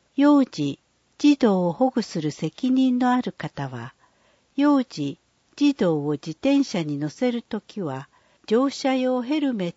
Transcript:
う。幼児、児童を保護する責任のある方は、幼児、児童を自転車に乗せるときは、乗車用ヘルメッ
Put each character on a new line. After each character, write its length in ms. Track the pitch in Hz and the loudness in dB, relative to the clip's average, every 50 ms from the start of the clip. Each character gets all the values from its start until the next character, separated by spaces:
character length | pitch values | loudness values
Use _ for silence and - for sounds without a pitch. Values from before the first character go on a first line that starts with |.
| _ _ _ - | _ _ _ 2
う。 40 | |
幼 220 | 285 294 294 285 262 | 4 6 6 4 4
児、 360 | - - - 147 143 - - _ _ _ _ _ _ _ - | 0 -2 -4 -4 -4 -6 -8 _ _ _ _ _ _ _ 0
児 200 | - 294 285 - | 2 4 4 4
童 300 | 262 214 196 185 180 175 | 4 4 4 2 2 0
を 60 | 160 | 0
保 160 | - 170 175 | 2 0 0
護 120 | - 247 | 2 -2
す 200 | 208 - - 175 | -4 -4 -4 -6
る 100 | 151 151 | -4 -4
責 400 | - - 170 156 - - - 254 | -4 -4 -6 -8 -6 -4 -2 0
任 280 | 262 262 262 262 247 247 | 2 2 2 2 2 2
の 120 | 254 247 | 2 2
あ 100 | 247 254 | 2 0
る 100 | 247 - | -2 -4
方 380 | - - - 151 - - 139 131 | -6 -8 -10 -10 -8 -8 -8 -8
は、 240 | 131 120 117 135 - _ _ _ _ _ _ _ _ _ _ _ _ | -8 -10 -12 -12 -14 _ _ _ _ _ _ _ _ _ _ _ _
幼 280 | - 285 294 285 269 240 | 0 2 2 4 2 0
児、 340 | - - 160 143 143 135 - _ _ _ _ _ _ _ | -2 -6 -6 -6 -6 -8 -10 _ _ _ _ _ _ _
児 180 | - 285 285 269 | 0 2 2 2
童 320 | - 214 175 160 151 143 | 2 2 0 2 0 0
を 60 | 147 | -2
自 200 | 151 139 - 160 | -4 -4 -6 -10
転 320 | 156 - - 269 277 277 269 | -10 -4 0 2 2 2 2
車 200 | - - 180 160 | 0 -2 -4 -4
に 140 | 151 147 143 | -4 -4 -4
乗 120 | 147 160 | -6 -6
せ 220 | - - 254 247 | -6 -4 -2 -2
る 100 | 240 233 | -2 -4
と 200 | - _ - 208 | -6 _ -10 -10
き 200 | - - - 214 | -10 -10 -10 -8
は、 280 | 185 147 131 131 139 - _ _ _ _ _ _ _ - | -6 -6 -6 -8 -10 -14 _ _ _ _ _ _ _ 0
乗 220 | 208 240 269 277 | 0 2 2 0
車 260 | - - - 262 262 | -2 -2 -2 0 0
用 260 | 262 254 254 254 254 | 0 0 0 0 -2
ヘ 180 | 240 247 302 311 | -2 -2 -2 -2
ル 140 | 285 269 247 | 0 -2 -2
メ 160 | 202 180 170 | -2 -4 -6
ッ 60 | - | -6